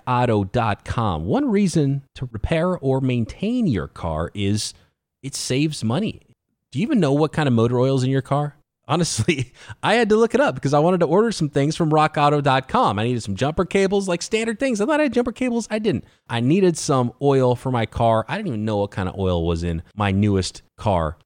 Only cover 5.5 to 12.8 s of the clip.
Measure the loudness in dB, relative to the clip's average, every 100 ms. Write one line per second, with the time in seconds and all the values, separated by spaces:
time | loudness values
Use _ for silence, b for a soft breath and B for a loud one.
5.5 | -2 -2 -2 -2 -2 -4 -8 _ _ _
6.5 | _ _ -4 0 2 2 2 0 0 2
7.5 | 4 2 2 0 0 0 -2 0 -2 -2
8.5 | -8 _ _ -4 -2 -2 -2 -2 -2 -4
9.5 | -12 -20 -4 0 2 4 2 4 2 0
10.5 | 0 0 2 4 2 2 2 2 0 -2
11.5 | 0 0 0 2 2 2 2 2 4 2
12.5 | 0 0 0